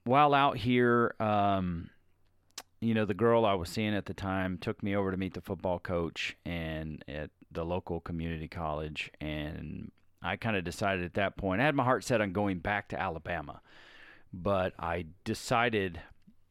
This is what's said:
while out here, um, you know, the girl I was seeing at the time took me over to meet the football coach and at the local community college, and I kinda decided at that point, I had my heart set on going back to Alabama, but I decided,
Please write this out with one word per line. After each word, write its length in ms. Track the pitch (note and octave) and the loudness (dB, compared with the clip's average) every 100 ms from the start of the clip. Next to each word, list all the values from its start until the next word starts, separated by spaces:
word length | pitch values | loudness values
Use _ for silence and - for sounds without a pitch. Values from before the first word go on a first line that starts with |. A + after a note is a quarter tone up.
| A#2+ | 2
while 280 | C3+ D3 | 6 6
out 240 | C#3 C#3+ - | 6 4 2
here, 580 | A2 B2 A#2+ A#2+ A#2 - | 2 4 6 6 2 0
um, 720 | A2 G#2 G2+ G2 F2+ E2+ E2+ - _ _ _ _ _ - - _ | 2 4 4 2 0 -4 -8 -16 _ _ _ _ _ -18 -18 _
you 140 | A2+ | 0
know, 120 | A2 G#2 | 2 2
the 80 | |
girl 320 | F#2 A#2 A#2 A2 | 4 6 6 6
I 80 | |
was 160 | G2 E2+ | 2 -2
seeing 240 | - G#2+ | -2 0
at 120 | G#2 - | -2 -4
the 60 | |
time 440 | F#2+ G2 F#2+ F#2 F2+ | -6 -2 0 -2 -2
took 240 | - G#2+ | -4 -4
me 140 | G#2 G2+ | -2 0
over 160 | F#2+ | 0
to 60 | F#2 | 0
meet 160 | F#2+ | -4
the 80 | - | -6
football 380 | - F2+ F#2+ F2 | -8 -4 -2 -2
coach 560 | - F2 E2 - - - D#2 | 0 0 0 -4 -8 -8 -8
and 580 | E2+ D#2+ D#2 D#2 D2+ - | -6 -4 -6 -6 -10 -10
at 220 | D2 D2+ - - | -10 -10 -14 -14
the 120 | E2+ | -8
local 360 | E2 F2+ - E2+ | -4 -4 -4 -6
community 480 | - E2+ E2 E2 D#2 | -4 -6 -4 -6 -8
college, 640 | F2 D#2+ D2+ D#2 D2+ - - | -6 -4 -4 -6 -8 -10 -10
and 680 | D#2 - D3+ - - - - - _ _ | -8 -6 -6 -8 -10 -10 -12 -16 _ _
I 140 | F2 - | -6 -4
kinda 240 | A2+ G2+ | -2 -2
decided 440 | E2+ - G2 F#2+ F2 | -2 -2 0 0 -2
at 80 | - | 0
that 220 | G2 - | -2 -2
point, 240 | F#2+ F#2 | -2 2
I 40 | D3 | 2
had 100 | C#3 | 2
my 80 | |
heart 200 | B2 A#2+ | 2 2
set 160 | - A#2+ | 2 2
on 100 | G#2 | 2
going 280 | F#2 G2+ F#2 | 2 0 0
back 280 | G2+ G2+ - | -2 -2 -4
to 100 | D2+ | -4
Alabama, 640 | F#2 E2 - E2+ D2 A#1+ _ - - - - - - | -4 -4 -6 -6 -6 -14 _ -20 -20 -20 -20 -20 -16
but 400 | F#2 F2 G2 F#2 - | -4 0 2 0 -2
I 260 | E2 E2+ D#2+ E2+ - | -4 -2 -4 -10 -6
decided, 760 | G#2+ - B2 A#2+ A2 F#2+ E2 - - - - _ | -6 0 2 4 2 0 -4 -14 -20 -20 -20 _